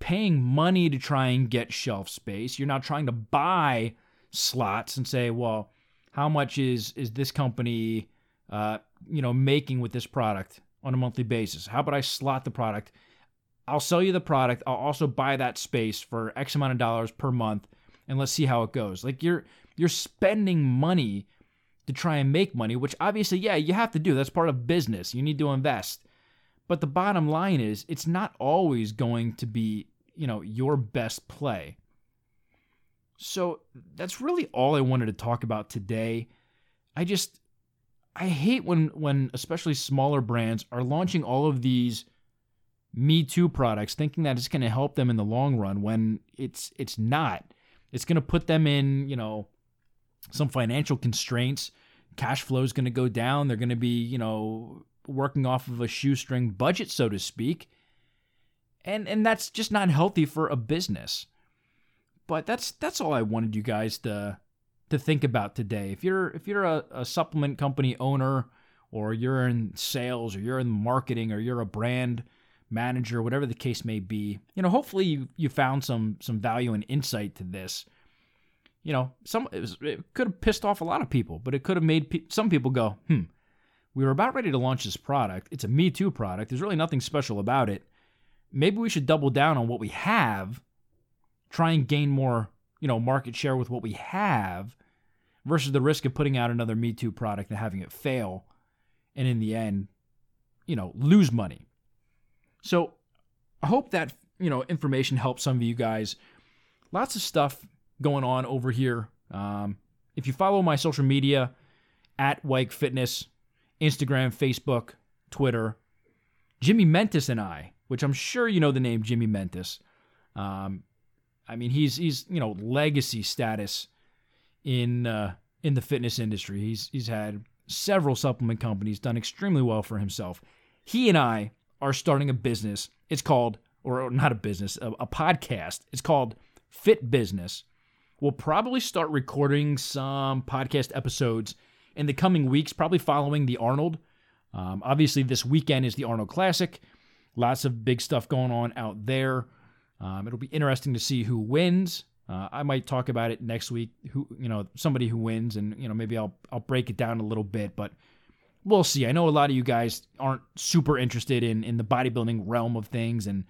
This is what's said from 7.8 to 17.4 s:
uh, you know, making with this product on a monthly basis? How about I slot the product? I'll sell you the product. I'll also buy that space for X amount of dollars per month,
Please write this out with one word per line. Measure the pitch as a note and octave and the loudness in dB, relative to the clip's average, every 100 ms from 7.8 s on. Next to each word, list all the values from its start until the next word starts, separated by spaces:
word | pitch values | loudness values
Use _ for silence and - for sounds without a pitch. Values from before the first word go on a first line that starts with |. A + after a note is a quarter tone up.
| A2+ A2 - _ _ _ - | -2 -2 -6 _ _ _ -10
uh, | G#2 G#2+ G#2+ _ - - | -4 -4 -4 _ -20 -6
you | D#3 | -2
know, | B2+ | 2
making | B2+ C3+ C#3+ C#3+ B2+ | 4 4 4 2 -2
with | A#2 | -2
this | B2 - | -4 -4
product | C3+ A2 G2 - - _ _ | 0 0 0 -4 -14 _ _
on | C3+ | -2
a | C3 | 0
monthly | B2+ C3 | 0 -2
basis? | A2 A#2 G#2 - - | -2 -2 -2 -6 -6
How | A#2 | -4
about | D3 | 0
I | C#3+ | 0
slot | C3 - C#3 C3 | -2 -4 -2 -2
the | B2+ | -4
product? | B2+ A2+ G#2 - _ _ _ _ _ _ _ - | -4 -2 -4 -8 _ _ _ _ _ _ _ -4
I'll | D3 | -2
sell | - E3+ | 2 4
you | F#3+ | 4
the | F3+ | 2
product. | - C#3 B2+ B2 C3 | 2 2 4 0 -2
I'll | |
also | A#2 C#3+ C#3 D3 | -2 -2 0 0
buy | B2+ C3+ C3+ | 0 0 0
that | B2+ - | -2 -4
space | - B2+ A2 - | -4 -2 0 -4
for | - A#2 A2 C3 | -6 -6 -6 -6
X | C3+ D3 | -4 0
amount | C3+ | 0
of | B2 | 2
dollars | A#2 A#2 A2+ | 0 0 -2
per | - C3+ | -4 -2
month, | B2 | 0